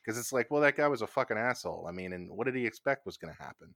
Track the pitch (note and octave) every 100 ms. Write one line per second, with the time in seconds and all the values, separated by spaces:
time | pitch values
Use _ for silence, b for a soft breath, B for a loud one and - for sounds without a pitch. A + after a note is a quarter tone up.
0 | - A#2 A#2 C3 A2+ D3 D3 C#3+ D3 B2+
1 | G#2+ - B2 A2 A#2+ A#2+ F2 E2 E2 F2+
2 | F#2 F2+ F2 F#2+ B2 B2+ A#2 - C#3 C3+
3 | G2 - D#2+ D#2+ C#2+ - E2+